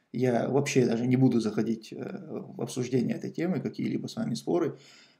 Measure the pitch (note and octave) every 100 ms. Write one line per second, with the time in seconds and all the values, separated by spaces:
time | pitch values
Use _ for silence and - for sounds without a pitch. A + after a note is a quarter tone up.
0 | _ - B2+ A2+ - B2+ C#3 C3+ A#2 A2+
1 | B2 B2+ B2+ A#2 G#2+ A#2 A2 A2 - -
2 | B2+ - - A2+ - - - - A#2+ C3
3 | A2 - - - F3+ D#3 - - G#2+ -
4 | - A#2 A2+ A2 - E3+ D3+ - - -
5 | -